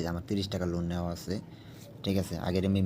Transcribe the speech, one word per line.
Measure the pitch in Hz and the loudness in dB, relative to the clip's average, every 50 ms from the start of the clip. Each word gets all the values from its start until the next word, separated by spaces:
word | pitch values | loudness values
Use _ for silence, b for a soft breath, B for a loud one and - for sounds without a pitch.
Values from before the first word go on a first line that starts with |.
| 85 | 0
যে | 85 85 | 0 0
আমার | 87 - - | -2 -2 0
তিরিশ | 104 101 95 98 - | 0 0 0 0 0
টাকা | 92 90 87 87 | 0 0 0 0
লোন | 87 87 85 87 | 0 0 0 0
নেওয়া | 87 87 87 85 | 0 0 -2 -2
আছে, | 85 - 87 92 110 - - B B B B B B B B B - - | -4 -4 -4 -4 -4 -4 -8 B B B B B B B B B -6 0
ঠিক | 98 98 98 90 | 2 2 2 2
আছে? | - 87 80 - 90 | 0 -2 -4 0 2
আগের | 90 95 90 98 | 2 4 4 4
এমবি | 98 98 95 | 4 4 4